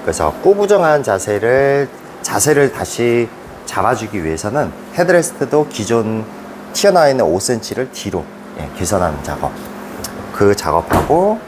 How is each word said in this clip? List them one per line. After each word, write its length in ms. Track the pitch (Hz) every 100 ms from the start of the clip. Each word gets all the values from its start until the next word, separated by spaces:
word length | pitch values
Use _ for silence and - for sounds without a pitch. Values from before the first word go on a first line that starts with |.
그래서 300 | - 82 90 -
꾸부정한 640 | - 202 202 202 165 151
자세를, 840 | 127 98 98 104 110 127 139 139 135 - - -
자세를 500 | - 101 143 147 139
다시 560 | - 95 - 120 120 113 - - - -
잡아주기 580 | - 98 123 110 104
위해서는 480 | 80 80 104 131 131 104 - -
헤드레스트도 680 | 175 175 160 - 139 147 147
기존 560 | - 101 117 107 110 110 - - - -
튀어나와 360 | - 202 185 151
있는 160 | 131 95
오 140 | 85
센치를 520 | - 120 - 110 131
뒤로, 320 | - 101 92 73 - - -
예, 100 | 73 -
개선하는 460 | 87 95 87 73
작업, 280 | 71 73 69 - - - - - - - -
그 220 | - 101 101
작업하고 840 | - 78 - - - 151 190 220